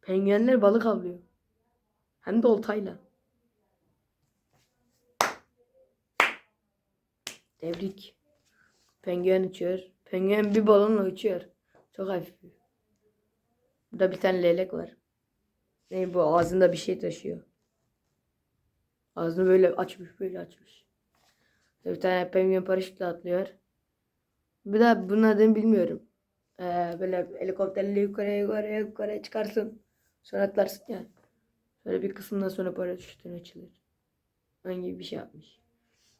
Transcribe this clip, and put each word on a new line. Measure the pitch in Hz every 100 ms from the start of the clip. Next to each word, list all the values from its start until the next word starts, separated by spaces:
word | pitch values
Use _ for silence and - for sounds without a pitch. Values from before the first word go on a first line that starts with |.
Penguenler | - 190 196 208 240 254
balık | 202 226 226
avlıyor. | 196 180 175 _ _ _ _ _ _ _ _ _ _
Hem | - 220
de | 233
oltayla. | 214 - 214 190 175 _ _ _ _ _ _ _ _ _ _ _ _ _ _ _ _ _ _ _ _ _ _ - - _ _ _ _ _ _ _ _ - - _ _ _ _ _ _ _ _ - - _ _
Tebrik. | 165 170 196 - - _ _ _ _ _ _ _ _ _
Penguen | - 180 180 185
uçuyor. | 185 - 175 185 185 _
Penguen | _ 185 190 208 208
bir | 208 214
balonla | 208 208 220
uçuyor. | 190 185 220 175 - _ _ _ _
Çok | - 190
hafif. | 185 165 _ - _ _ _ _ _ _ _ _ _ _ _ _ _ _
Burada | 180 185
bir | 180
tane | 196 185
leylek | 175 175 185
var. | 160 170 _ _ _ _ _ _ _ _ _ _
Ne | 185 185
bu, | 175
ağzında | 156 170 170 185 180
bir | 170
şey | - 185
taşıyor. | 175 - - 170 _ _ _ _ _ _ _ _ _ _ _ _ _ _ _ _ _ -
Ağzını | 170 170 185
böyle | 185 180
açmış, | - 185 - 175 _
böyle | 190 180
açmış. | 170 _ _ _ _ _ _ _ _ _ _ _ _ _
Bir | 180 175
tane | 185 185 180
penguen | 185 185 190
paraşütle | 185 185 185 - 180
atlıyor. | 170 180 175 196 _ _ _ _ _ _ _ _ _ _ _ 196
Bir | 208
de | 233 214 185
bunun | 208
adını | 220 208 220
bilmiyorum. | 220 220 208 175 - _ _ _ _ _ _
Ee, | 180 175 170 170
böyle | 185 185 180 -
helikopterle | 190 190 190 190 196 202
yukarıya, | 202 202 208 202
yukarıya, | 202 214 214 214
yukarıya | 214 - 214 208
çıkarsın. | - 220 208 226 214 - _ _ _ _
Sonra | _ 202
atlarsın | 196 202 196 - -
ya. | 196 - _ _ _ _ _ _ _
Böyle | - 185
bir | 196
kısımdan | 196 196 202 190
sonra | 190 185
paraşütün | 180 180 180 - - 175
açılır. | 175 175 175 180 _ _ _ _ _ _ _ _ _
Onun | 185 185
gibi | 180 180
bir |
şey | 175 -
yapmış. | - 151 - _ _ _ _ _ _ _